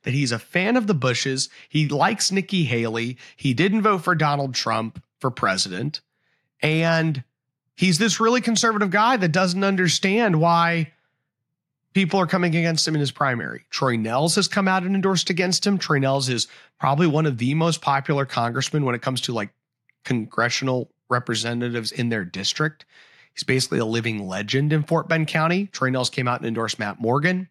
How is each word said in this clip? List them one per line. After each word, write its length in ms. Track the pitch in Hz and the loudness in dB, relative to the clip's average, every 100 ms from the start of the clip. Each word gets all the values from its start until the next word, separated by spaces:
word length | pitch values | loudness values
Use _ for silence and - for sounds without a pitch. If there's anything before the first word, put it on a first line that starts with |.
that 100 | - | -2
he's 180 | 135 131 | -2 0
a 80 | 113 | -2
fan 380 | - 175 196 247 | -4 -2 2 2
of 100 | 208 | 2
the 60 | |
Bushes. 560 | 165 127 117 139 131 - - - | 0 0 0 -2 -4 -6 -10 -4
He 220 | 156 147 | 0 0
likes 420 | 143 175 220 - | 2 0 0 -2
Nikki 320 | 196 190 190 | -2 -2 -2
Haley. 540 | 131 120 117 113 117 127 - - | 0 0 -2 -2 -6 -8 -18 -4
He 180 | 135 | -2
didn't 280 | 123 190 220 | 2 2 2
vote 180 | 208 190 | 2 2
for 160 | 180 165 | 0 0
Donald 400 | 151 143 135 120 | 2 0 -2 -4
Trump 480 | 117 110 113 - _ _ | -2 -2 -2 -10 _ _
for 100 | 131 | -4
president. 720 | - 101 92 98 92 139 - _ _ _ _ _ _ | 0 0 0 -2 -4 -6 -8 _ _ _ _ _ _
And 640 | 151 160 165 165 160 135 - _ _ _ _ - | 0 2 2 2 0 -4 -8 _ _ _ _ 0
he's 220 | 185 156 | 2 2
this 240 | 220 - | 2 2
really 180 | 226 247 | 2 2
conservative 500 | 240 226 233 214 202 | 0 0 0 2 0
guy 280 | 202 220 254 | 2 2 2
that 160 | 180 | 2
doesn't 320 | 175 185 180 196 | 2 2 2 0
understand 760 | 190 180 - 190 208 226 156 | 2 2 2 2 2 2 4
why 540 | 170 170 170 170 156 _ _ _ _ _ _ _ _ _ _ | 4 4 2 0 -4 _ _ _ _ _ _ _ _ _ _
people 240 | 190 180 190 | 0 2 2
are 100 | 170 | 2
coming 280 | 190 175 160 | 2 2 2
against 320 | 165 160 - | 0 0 0
him 80 | 156 | 0
in 60 | |
his 100 | 139 | -2
primary. 540 | - 139 120 71 60 _ | 0 -2 -2 -6 -10 _
Troy 280 | - 131 117 | -2 0 0
Nehls 400 | 110 123 165 202 | 0 0 2 0
has 100 | 180 | 0
come 220 | - 190 | 0 2
out 140 | 185 | 0
and 120 | 180 196 | 0 0
endorsed 340 | 190 180 - | 0 0 0
against 380 | 180 185 180 202 | -2 0 0 0
him. 100 | 196 | -2
Troy 220 | - 147 | 0 2
Nehls 300 | 135 139 127 | 2 0 0
is 180 | 120 - - - _ | -2 -4 -10 -20 _
probably 280 | 131 143 175 | 0 4 4
one 180 | 147 156 | 4 0
of 140 | 120 | 0
the 160 | 123 156 | 0 2
most 260 | 165 156 | 0 0
popular 440 | - 139 135 143 135 | 0 0 0 -2 0
congressmen 600 | - 117 120 - 151 135 | -2 -2 -2 -2 0 0
when 100 | 120 | -2
it 60 | |
comes 180 | - 127 | -2 -4
to, 120 | - | -4
like, 160 | 117 104 _ _ _ _ _ - | -4 -4 _ _ _ _ _ -4
congressional 840 | 123 107 - 120 - 135 127 117 _ _ | -4 -2 -2 0 0 -2 -2 -4 _ _
representatives 840 | 123 120 110 117 120 120 120 107 | -2 0 -2 -2 -2 -2 -4 -6
in 160 | - 120 | -4 -2
their 160 | 113 90 | -2 -4
district. 600 | 92 98 - 156 - - - - - _ | -4 -4 -2 -4 -4 -20 -20 -20 -20 _
He's 100 | - | -10
basically 360 | - 131 - 131 | -2 -2 0 -2
a 60 | 110 | 0
living 420 | 113 113 110 98 | -2 -2 -4 -6
legend 460 | 92 104 131 147 | -6 -2 0 2
in 100 | 156 | 0
Fort 240 | 147 165 151 | 2 0 2
Bend 200 | 160 156 | -2 0
County. 400 | 160 160 180 202 | 0 0 0 -4
Troy 220 | - 131 | -2 -2
Nehls 220 | 131 123 | 0 -2
came 160 | - 123 | -2 -2
out 120 | 120 | -2
and 80 | 117 | -4
endorsed 320 | 113 113 - | -4 -4 -4
Matt 200 | 107 - | -6 -4
Morgan. 480 | 113 135 170 185 185 | 0 2 2 -2 -6